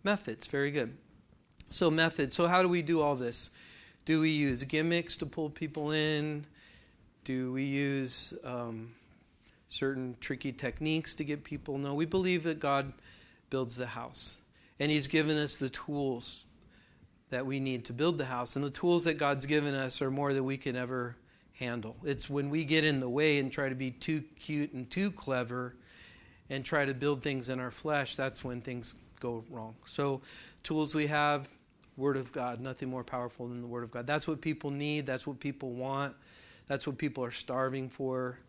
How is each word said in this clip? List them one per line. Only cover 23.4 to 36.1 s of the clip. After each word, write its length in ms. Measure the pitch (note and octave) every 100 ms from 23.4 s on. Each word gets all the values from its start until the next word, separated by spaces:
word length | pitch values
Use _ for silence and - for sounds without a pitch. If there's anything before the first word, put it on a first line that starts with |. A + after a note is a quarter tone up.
| C3+
try 180 | C3 C3+
to 60 | C3
be 160 | C3
too 320 | B2 - D#3 D3+ -
cute 340 | - D3+ D3
and 160 | B2+ A#2+
too 220 | F3+ G3+
clever 640 | F#3 - C3 A#2 B2 B2 - - - - - - - -
and 160 | C3+ B2+
try 180 | D#3
to 120 | C#3 B2+
build 260 | C#3+ C#3+
things 280 | D3 C3+ A#2+
in 100 | B2+
our 100 | B2+
flesh, 460 | - D#3 D3 C3 -
that's 280 | C3+ -
when 180 | C3 B2
things 420 | B2 B2 A#2 - - -
go 240 | B2 A#2 A2+
wrong. 240 | A#2+ A2 A#2 -
So 360 | - C#3+ C3+ - - - -
tools 320 | - D#3 D3 D3+
we 100 | D3
have, 420 | D3+ D3 D3 C3+ - _ _ - -
Word 160 | C#3 C3+
of 160 | B2+
God, 300 | C#3+ B2 A#2
nothing 280 | C3 C3 B2+
more 140 | B2+
powerful 440 | A2+ B2+ B2 - A#2+
than 120 | A#2+
the 80 | A#2+
Word 160 | A#2+
of 80 | A#2
God. 160 | A#2+ B2
That's 180 | D3+ D#3
what 140 | D3+
people 320 | D#3+ D#3 C#3+
need. 340 | C#3 D3 D3+ C3+
That's 220 | B2+ -
what 120 | C3+
people 300 | C#3+ C#3 C3+
want. 440 | B2 C3 C3+ C#3